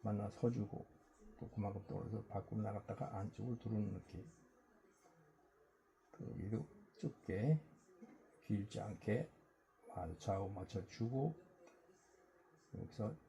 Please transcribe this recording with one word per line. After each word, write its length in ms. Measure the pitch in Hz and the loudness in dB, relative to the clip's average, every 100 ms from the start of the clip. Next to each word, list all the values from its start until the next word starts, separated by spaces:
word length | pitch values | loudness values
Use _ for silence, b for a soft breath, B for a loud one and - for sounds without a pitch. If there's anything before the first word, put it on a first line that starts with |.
만나 280 | 110 104 104 | 2 2 0
서주고 560 | - 120 120 101 - - - - - - - | 2 2 4 0 -4 -8 -16 -20 -20 -20 -10
또 100 | 120 | -6
그만큼 340 | - 101 98 101 | 0 0 0 -4
떨어져서 380 | 98 117 110 - | -4 -2 -4 -2
밖으로 360 | 98 - 107 | -4 -2 0
나갔다가 560 | 107 104 - 104 - 101 | 0 -2 -4 -4 -2 -2
안쪽으로 400 | 101 - 117 113 | -4 -2 -2 -2
들어오는 340 | 110 110 104 | 0 2 2
느낌. 320 | 98 - 87 156 - - - - - - - - - - - - - - _ _ _ _ - | -2 -6 -10 -10 -16 -20 -20 -20 -20 -20 -20 -20 -20 -20 -20 -20 -20 -20 _ _ _ _ -10
여기도 460 | - - 95 113 151 - - - | -6 -4 0 0 0 -10 -20 -4
좁게 640 | - - - 95 127 156 - - - - - - - - - | -4 -2 0 4 6 6 4 -20 -20 -20 -18 -18 -20 -18 2
길지 320 | 104 104 107 | 2 2 -2
않게 500 | 104 90 - 107 - - - _ _ - - | -4 -2 2 4 2 -8 -20 _ _ -20 -10
와서 280 | - 85 85 | -6 -4 -2
좌우 320 | - 98 101 | 2 2 2
맞춰주고 880 | 98 92 101 - - 113 131 151 160 - - - - - - - - - - - - - - | -4 -2 -4 -4 0 2 4 4 2 -12 -20 -20 -20 -20 -20 -20 -20 -20 -20 -20 -20 -10 -6
여기서 380 | - - 110 156 | -6 -2 -2 -2